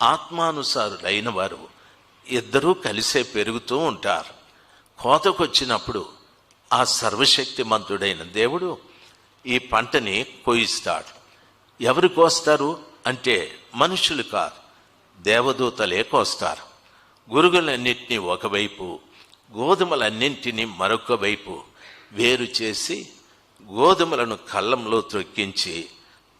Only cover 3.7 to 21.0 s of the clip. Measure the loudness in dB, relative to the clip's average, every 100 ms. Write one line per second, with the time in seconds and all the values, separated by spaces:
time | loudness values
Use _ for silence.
3.7 | -2 -2 -2 -2 -2 -4 -18 -20 _ _
4.7 | _ _ -6 2 4 4 0 0 0 0
5.7 | -2 -2 -6 -8 -14 _ _ _ _ _
6.7 | 2 2 0 0 2 4 4 2 -4 0
7.7 | 0 0 -2 -2 -2 -4 0 2 0 -4
8.7 | -8 -14 -20 -20 _ _ _ -2 -2 2
9.7 | 0 2 0 0 -2 -4 -4 0 2 2
10.7 | -2 -4 -4 -6 -20 _ _ _ _ _
11.7 | -2 0 4 4 6 6 6 2 2 2
12.7 | -4 -12 -8 -6 -2 0 0 -2 -12 -10
13.7 | 0 0 2 0 -2 -2 -4 -4 -8 -20
14.7 | _ _ _ _ -4 2 4 4 0 -2
15.7 | 0 0 0 2 2 2 -2 -4 -6 -12
16.7 | -20 _ _ _ _ -2 2 4 4 0
17.7 | -2 -2 -2 -4 -4 -2 -2 -2 -2 -2
18.7 | -6 -12 -12 -16 -20 -20 _ _ -4 0
19.7 | 2 2 0 0 0 -2 -2 -6 -4 -6
20.7 | -2 0 0